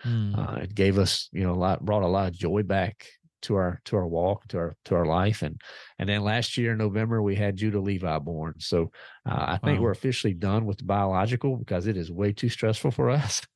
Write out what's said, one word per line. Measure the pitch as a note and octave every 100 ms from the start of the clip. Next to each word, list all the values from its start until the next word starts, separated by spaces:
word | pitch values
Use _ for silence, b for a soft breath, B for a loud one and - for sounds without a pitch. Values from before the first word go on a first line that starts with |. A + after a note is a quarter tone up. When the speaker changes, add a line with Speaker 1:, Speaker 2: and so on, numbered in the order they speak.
Speaker 1:
Hmm. | A#2+ A#2 G#2
Speaker 2:
Uh, | G2+ - -
it | F#2+
gave | G#2 F#2+ G2
us, | G2 - -
you | E2
know, | F#2
a | F2
lot, | F#2 F#2
brought | E2 G#2
a | F2+
lot | F#2+ F#2+
of |
joy | E2+ F2 G2
back | G2 G2 F#2 - - - _ _
to | - G2+
our, | F2+ F2
to | - G#2+
our | F2
walk, | E2 F2+ G2 -
to | F#2
our, | E2+ - -
to |
our | F2+ E2
life. | E2+ G2 G#2+
And, | D#2 D#2+ B B B -
and | G2
then | G#2
last | G#2 A2+ A2+ -
year | A#2
in | A2+
November, | G#2+ G2+ A2 A2+
we | G#2 G2+
had | G#2 G2
Judah | G#2+ G2+
Levi | G2 F#2+ F2+ D#2
born. | C#2+ D#2+ D#2+ D#2
So, | - F2 E2 B B B -
uh, | - -
I | F#2+
think | - C#3
Speaker 1:
Wow. |
Speaker 2:
we're | A#2
officially | F#2+ C3+ B2 A2
done | F2 F#2+ G#2 A2
with | F#2+
the |
biological | F#2 G2+ G2 F#2+ G#2 B2 C#3 B2+
because | A2+ F#2 G2
it | G2
is | E2
way | E2+ G#2
too | G2+ A#2+
stressful | - A2 G#2+ C#3+
for | B2 B2+
us. | C#3+ A#2 - -